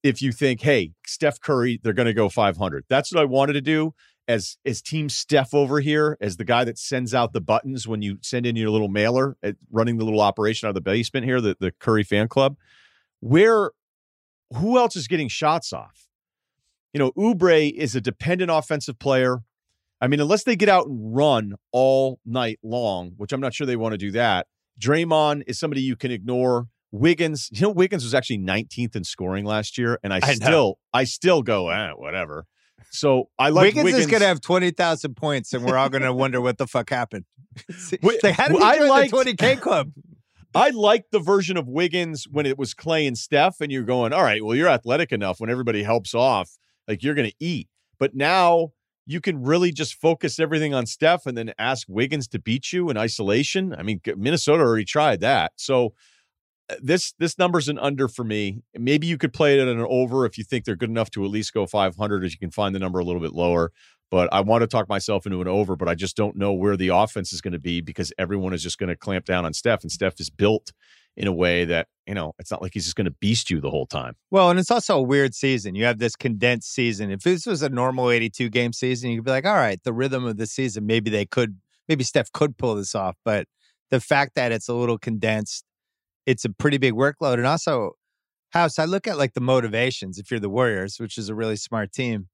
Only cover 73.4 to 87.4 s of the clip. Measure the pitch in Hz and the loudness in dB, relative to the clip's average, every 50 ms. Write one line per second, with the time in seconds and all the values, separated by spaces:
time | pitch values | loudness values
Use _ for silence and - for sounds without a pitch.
73.4 | - - 90 78 69 69 71 73 64 - - 71 64 62 - _ _ _ 190 196 | -2 -4 -4 -4 -4 -4 -4 -4 -6 -6 -8 -10 -10 -10 -14 _ _ _ 2 4
74.4 | 185 175 175 185 180 - 240 233 - - 196 143 131 123 139 143 139 135 - - | 4 6 4 2 2 2 0 0 2 0 0 0 2 2 2 2 2 0 -2 -2
75.4 | - 135 131 120 95 101 92 98 113 120 120 104 120 113 - _ - 127 113 101 | -2 -2 -2 -2 -4 -6 -4 0 0 0 0 0 -2 -4 -4 _ -4 -4 -2 0
76.4 | 120 123 123 113 - - - - 123 120 110 95 107 101 98 98 - 175 185 170 | 0 0 0 0 -4 -8 -4 -2 -2 -2 -2 -4 -6 -6 -6 -2 0 0 0 0
77.4 | - 240 196 139 156 139 131 123 123 131 127 131 123 123 120 117 113 110 101 - | -2 -6 -4 -4 -4 -4 -2 0 0 0 0 0 2 2 2 2 0 -2 -2 -4
78.4 | 127 117 104 123 120 120 113 - 131 127 127 120 123 123 117 113 113 131 131 135 | -4 0 0 0 0 0 -2 -2 -2 -2 -2 -2 -4 -4 -4 -4 -2 -2 -2 0
79.4 | 135 196 208 180 131 110 98 90 _ 127 117 117 131 139 135 127 123 120 110 104 | 0 2 2 2 2 2 0 -2 _ -6 -2 -2 -2 -2 -2 -2 -4 -4 -4 -6
80.4 | 113 104 - - 131 123 98 110 104 107 113 113 104 110 107 104 104 - - 131 | -6 -6 -4 -4 -4 -4 -4 -6 -2 0 0 0 2 0 -2 -2 -2 -2 0 -2
81.4 | 120 110 98 92 _ _ _ _ _ - 160 139 127 - - 139 - - - - | -2 -2 -4 -12 _ _ _ _ _ -2 -2 -2 -2 0 0 0 -2 0 -2 -2
82.4 | 151 147 123 _ 131 120 110 104 98 - - 107 95 92 87 _ _ 113 107 101 | -2 -2 -2 _ -2 -2 -2 -2 -4 -6 -4 -4 -4 -4 -6 _ _ -2 -2 -2
83.4 | - _ _ _ _ _ _ _ _ _ 131 127 - - 151 139 143 135 _ - | -4 _ _ _ _ _ _ _ _ _ -2 -2 0 2 2 2 2 0 _ -2
84.4 | 127 120 113 107 - - 120 120 120 120 117 107 - 120 113 104 101 110 110 107 | 0 0 -2 -4 -4 -4 -2 -2 0 0 -2 -2 -4 -6 -4 -2 -2 0 0 -2
85.4 | 104 - - - _ _ _ _ _ _ _ _ _ _ _ _ _ 131 127 - | -4 -6 -10 -14 _ _ _ _ _ _ _ _ _ _ _ _ _ -2 -2 0
86.4 | - 120 98 _ - 151 143 135 131 127 110 113 135 143 147 _ 160 139 123 120 | -2 -8 -6 _ 0 0 2 2 2 0 2 2 0 0 0 _ 0 0 0 2